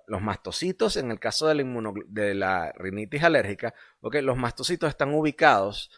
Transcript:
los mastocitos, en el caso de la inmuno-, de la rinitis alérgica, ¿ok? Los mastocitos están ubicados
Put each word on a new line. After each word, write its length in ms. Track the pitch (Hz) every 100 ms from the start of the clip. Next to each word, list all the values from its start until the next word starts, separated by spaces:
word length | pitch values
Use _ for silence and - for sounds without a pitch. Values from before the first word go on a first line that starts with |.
| -
los 160 | 98
mastocitos, 760 | 107 95 95 - 180 180 220 170
en 120 | 127
el 100 | 107
caso 280 | 113 - 156
de 80 | 151
la 60 |
inmuno-, 400 | 131 120 107 98 -
de 300 | 107 104 98
la 380 | 95 92 80
rinitis 500 | - 95 101 107 147
alérgica, 500 | 170 143 101 98 117 - - _
¿ok? 160 | 123 147
Los 160 | 135 127
mastocitos 520 | 120 - 131 175 160
están 260 | - 139 151
ubicados 720 | 151 - 156 107 101 101 -